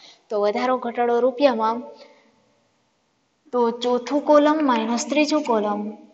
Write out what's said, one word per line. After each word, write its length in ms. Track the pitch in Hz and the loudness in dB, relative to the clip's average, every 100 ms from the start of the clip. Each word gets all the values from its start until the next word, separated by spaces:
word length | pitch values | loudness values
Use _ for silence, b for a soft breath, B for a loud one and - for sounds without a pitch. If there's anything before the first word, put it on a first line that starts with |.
| B B _ | B B _
તો 60 | 214 | -2
વધારો 300 | 208 220 247 254 | 0 0 0 -2
ઘટાડો 380 | 247 233 240 240 | -2 -2 0 2
રૂપિયામાં, 560 | 247 254 285 226 220 233 - B B B B _ _ _ _ _ _ _ _ _ _ _ _ | 0 2 2 2 -2 -4 -8 B B B B _ _ _ _ _ _ _ _ _ _ _ _
તો 80 | 247 233 233 | -2 -2 -2
ચોથું 380 | 247 247 240 285 285 | -2 -2 -2 -2 4
column 280 | 294 294 311 294 | 4 4 2 0
minus 360 | 233 220 233 - | 0 -2 -4 -2
ત્રીજું 320 | 277 294 302 | 0 0 0
કોલમ 360 | 294 226 208 208 208 - - | 0 -2 -2 -4 -8 -12 -18